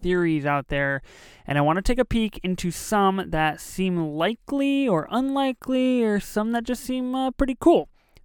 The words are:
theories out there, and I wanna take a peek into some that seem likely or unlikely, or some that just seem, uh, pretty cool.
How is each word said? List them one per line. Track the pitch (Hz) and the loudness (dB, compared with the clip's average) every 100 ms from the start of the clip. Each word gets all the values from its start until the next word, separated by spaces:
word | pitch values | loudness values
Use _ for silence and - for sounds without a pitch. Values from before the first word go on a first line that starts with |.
theories | 175 180 170 156 | -2 2 2 0
out | 143 143 135 | 0 -2 -2
there, | 143 139 135 - - - - - | -2 -2 -4 -8 -20 -20 -14 -2
and | 143 | 2
I | |
wanna | 147 175 | 2 2
take | 202 247 | 2 0
a | 247 | 2
peek | 233 220 - | 0 -2 -4
into | 185 180 175 | -4 -4 -4
some | - - 208 196 190 180 | -6 -2 2 4 2 -2
that | 160 156 147 | 0 0 -2
seem | - - 185 175 | -8 -4 0 0
likely | 160 151 175 226 - 277 277 277 269 | -2 0 -2 -2 -4 -2 0 0 2
or | 165 - | 0 0
unlikely, | 233 269 269 269 254 - 254 254 247 | -2 -2 0 -2 -2 -2 0 2 2
or | 226 208 | 2 0
some | - 220 220 | -2 -4 -2
that | 233 | -2
just | 240 247 | -4 -6
seem, | - 254 254 | -4 -6 -4
uh, | 254 262 | -2 -2
pretty | - 269 240 | 0 0 2
cool. | 330 294 - _ _ _ | 4 4 4 _ _ _